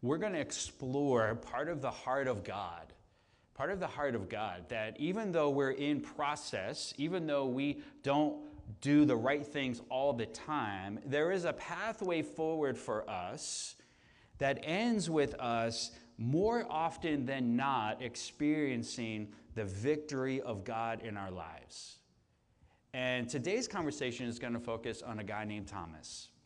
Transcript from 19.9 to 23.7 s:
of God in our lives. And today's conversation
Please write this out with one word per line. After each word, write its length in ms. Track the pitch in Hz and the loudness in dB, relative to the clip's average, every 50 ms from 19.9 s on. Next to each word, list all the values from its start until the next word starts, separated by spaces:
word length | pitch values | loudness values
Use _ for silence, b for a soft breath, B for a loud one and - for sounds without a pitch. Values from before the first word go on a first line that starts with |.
| 151 151 151 151 143 131 131 135 135 135 | 2 2 0 -4 -2 -2 0 0 0 -2
of 220 | 131 123 117 98 98 | -2 -4 -6 -6 -4
God 380 | 110 117 113 117 117 113 113 | -4 -2 -2 0 -2 -2 -4
in 160 | 117 117 104 101 | -4 -6 -6 -6
our 140 | 98 95 | -6 -6
lives. 680 | 92 90 82 82 80 - - - - - - - - - _ _ _ _ _ _ _ _ _ _ b b b b b b b _ - | -6 -8 -8 -10 -12 -14 -16 -16 -16 -16 -16 -16 -16 -20 _ _ _ _ _ _ _ _ _ _ b b b b b b b _ -6
And 340 | 131 127 127 127 123 120 117 | -2 0 0 0 0 0 -2
today's 400 | - 147 123 175 196 240 254 | -2 -2 0 0 0 0 -2
conversation 600 | 214 | -2